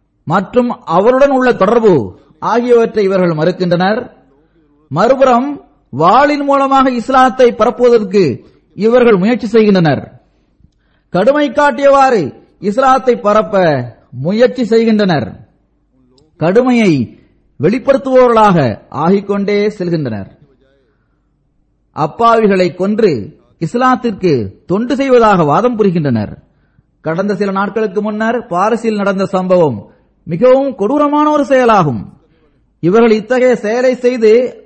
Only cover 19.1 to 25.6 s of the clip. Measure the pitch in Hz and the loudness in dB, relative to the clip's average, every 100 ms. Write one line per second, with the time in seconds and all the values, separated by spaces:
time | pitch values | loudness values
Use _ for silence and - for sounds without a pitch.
19.1 | 202 202 202 196 202 208 208 175 170 131 | 0 -2 -6 -2 -2 -2 -4 -6 -4 -6
20.1 | 104 95 _ _ _ _ _ _ _ _ | -8 -12 _ _ _ _ _ _ _ _
21.1 | _ _ _ _ _ _ _ _ 135 151 | _ _ _ _ _ _ _ _ -8 -6
22.1 | - 233 226 214 190 180 - 190 214 214 | 0 2 2 2 2 0 -2 -4 0 0
23.1 | 123 95 - _ - 165 240 254 247 240 | 0 -8 -18 _ -12 -6 -2 0 0 -4
24.1 | 190 180 131 98 - - 190 247 269 277 | -4 -2 -2 -4 -10 -6 -4 -2 -2 0
25.1 | 247 220 185 151 160 | 2 4 2 2 0